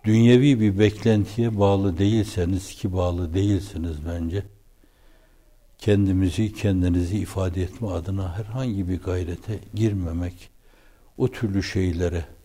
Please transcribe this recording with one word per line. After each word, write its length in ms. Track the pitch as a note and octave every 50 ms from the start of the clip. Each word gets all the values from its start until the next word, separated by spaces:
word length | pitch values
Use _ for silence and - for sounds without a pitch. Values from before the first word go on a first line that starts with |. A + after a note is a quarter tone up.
| -
Dünyevi 560 | G#2+ A2 A2+ A#2 A#2+ B2 B2 C3+ D3 C3+ A2+
bir 180 | A2 G#2 F#2+ G2
beklentiye 800 | G#2+ G#2 G#2 - - A#2+ A2 G#2 G2+ - - A#2 A#2 A#2 A2 G2+
bağlı 400 | G2+ G2 G2 G2 G2 G2 E2+ E2
değilseniz 680 | G2 G2+ A2 A2 G2+ - - F#2 F2 E2+ G2 F2+ - -
ki 240 | - - - G2+
bağlı 420 | F2+ F#2 F2+ F2+ F2 F2 F2+ D#2+ D#2+
değilsiniz 600 | F#2+ G2+ G#2 G2+ F#2 - - - E2 E2 E2+ D#2 D2 D2+
bence, 400 | E2 E2+ E2+ E2 E2 F2+ G2+ G2+ - - _ _ - _ _ _ _ _ _ _ - - _ _ _ _ _ _ _ _ _ _ _ - _
kendimizi, 760 | - A2 G#2 G2 G2+ F#2+ F#2 F#2 F#2+ F2+ - G#2+ A2 G#2
kendinizi 680 | - - - G#2 F#2+ F#2 F2+ F2+ F2 F2+ F2+ F2 G#2 G#2
ifade 440 | F#2 - - F#2+ F#2+ F#2 F2 F#2+
etme 260 | F#2 F2+ - - A2 G2
adına 500 | F2 E2 E2 G2 F#2+ G2 F#2+ F2+ E2 G#2
herhangi 500 | G#2+ G#2 A2+ C3 C3 B2 G#2 G2 F#2 F2+
bir 140 | F#2 F2
gayrete 580 | - F#2+ F2+ F#2 F2+ E2 F2 - - - G#2+ F#2+ - - -
girmemek, 760 | G#2 A2+ A2 G2+ F#2+ F2+ E2 E2 F2 F2 F2+ F2+ - - - _ - _ - _ _ _ - - _ _ _ _ -
o 100 | C3 B2
türlü 340 | - - - G2+ G2 G2
şeylere 600 | F2+ - - F#2+ F#2 F2+ E2+ E2+ F2+ E2+ E2 E2+ D#2+ - - -